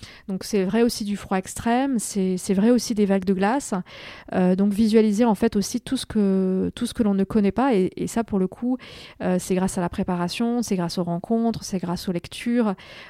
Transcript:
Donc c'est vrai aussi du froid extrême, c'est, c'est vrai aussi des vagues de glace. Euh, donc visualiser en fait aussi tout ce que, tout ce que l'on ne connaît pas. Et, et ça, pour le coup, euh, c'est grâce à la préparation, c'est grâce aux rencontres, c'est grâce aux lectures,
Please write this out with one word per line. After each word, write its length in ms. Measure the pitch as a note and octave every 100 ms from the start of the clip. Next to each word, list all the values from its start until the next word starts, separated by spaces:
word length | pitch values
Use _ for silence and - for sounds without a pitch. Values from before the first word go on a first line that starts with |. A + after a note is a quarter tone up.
| - - -
Donc 160 | F#3+
c'est 220 | - G#3
vrai 180 | F#3 A3
aussi 220 | A#3+ -
du 140 | G#3 G3+
froid 180 | - F#3+
extrême, 640 | - - A#3 A#3+ C#4 A#3+
c'est, 400 | - G3+ F#3 F#3
c'est 160 | -
vrai 160 | G3 A3
aussi 240 | B3 -
des 100 | G#3+
vagues 220 | G3+ G3 F3+
de 80 |
glace. 400 | F#3 G3 C#4 - F#3 - - - - -
Euh, 240 | F#3 F3+ F#3
donc 160 | G#3
visualiser 540 | G3+ A3+ A3 A3 G3+ A#3+
en 80 |
fait 200 | G3+ A3+
aussi 280 | G#3 - A#3+
tout 160 | - C4
ce 80 | -
que, 640 | G#3+ G3 F#3+ F#3 F#3 F3+
tout 120 | - A#3+
ce 80 |
que 80 | -
l'on 100 | G#3
ne 120 | G3
connaît 280 | F#3+ A3 G3+
pas. 220 | G#3 C#4
Et, 160 | G3+ F#3 -
et 100 | -
ça, 180 | A#3
pour 140 | A3+ G3+
le 80 | F#3
coup, 300 | - A#3+ B3+ - - - -
euh, 140 | F3+ F3+
c'est 160 | -
grâce 220 | F#3 F#3+ -
à 60 |
la 80 | E3+
préparation, 720 | - F#3+ F3 F3 - A#3 A#3+
c'est 140 | A3 F#3
grâce 200 | F3 -
aux 80 |
rencontres, 580 | F3 F3 - A3+ A#3 A3
c'est 160 | - F#3
grâce 300 | F3 F3+ -
aux 40 |
lectures, 600 | F3 - - A#3+ A#3+ G#3+ F#3+ - -